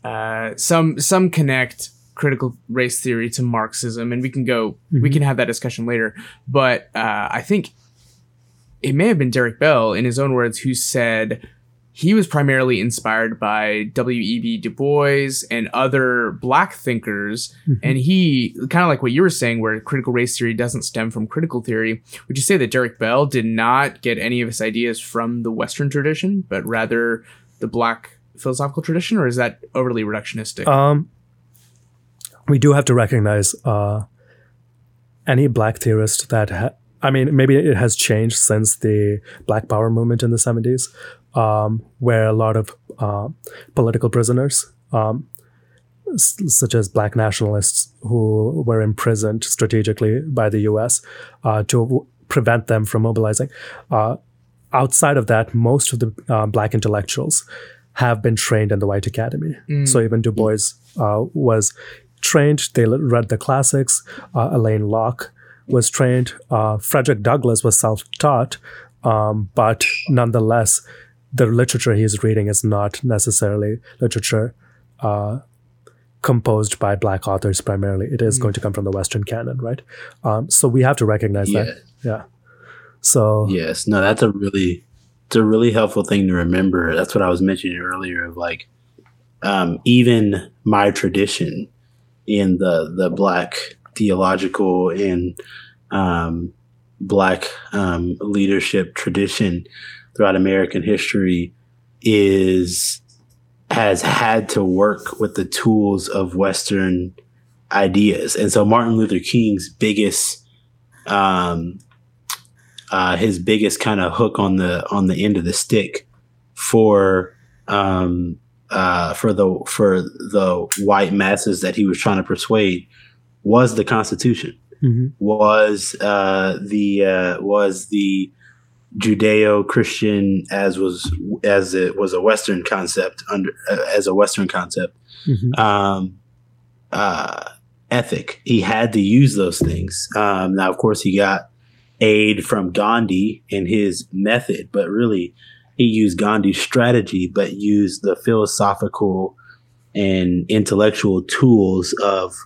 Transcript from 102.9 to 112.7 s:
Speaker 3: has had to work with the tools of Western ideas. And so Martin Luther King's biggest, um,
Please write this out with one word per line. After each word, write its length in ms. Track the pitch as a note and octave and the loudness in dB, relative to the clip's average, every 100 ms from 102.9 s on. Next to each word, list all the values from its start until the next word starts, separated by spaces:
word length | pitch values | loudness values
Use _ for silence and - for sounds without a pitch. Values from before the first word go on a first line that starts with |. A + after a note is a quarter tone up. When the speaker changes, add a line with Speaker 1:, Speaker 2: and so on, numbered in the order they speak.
| - _ _ _ _ _ _ _ | -8 _ _ _ _ _ _ _
Speaker 3:
has 320 | A#2 G#2 F2+ | 2 2 2
had 460 | - - A#2 A2+ G2+ | 0 0 2 0 0
to 120 | G#2+ | -2
work 560 | F#2+ F#2 G#2 G2 - - | 0 2 2 0 -10 -6
with 160 | G#2 | -4
the 100 | - | -4
tools 640 | F#2 - A#2 A2 G2+ G2 - | -6 0 2 4 2 0 -2
of 280 | G2+ F#2 F2+ | -4 -4 0
Western 760 | G2 F#2 - G2+ F#2+ F2+ F#2 - _ _ _ _ _ | -2 -2 -4 -2 0 -2 -4 -12 _ _ _ _ _
ideas. 640 | G2+ G2 G2 G#2 E2+ - - | 0 2 4 2 2 -4 -2
And 160 | F2 | 0
so 120 | A2 | 2
Martin 320 | G#2 A#2 A#2 A2+ | 4 4 4 2
Luther 220 | A2 F#2 | 2 -2
King's 500 | - B2 A2 G2 F2 | 0 0 2 -2 -6
biggest, 760 | - G#2+ G#2 G2+ - - - _ _ _ _ _ _ - | -4 -2 2 0 0 -4 -8 _ _ _ _ _ _ -4
um, 720 | G2+ G2 F#2 F2 E2+ E2+ F#2+ _ _ _ _ - - _ _ _ | 0 2 0 -2 -4 -8 -12 _ _ _ _ -14 -14 _ _ _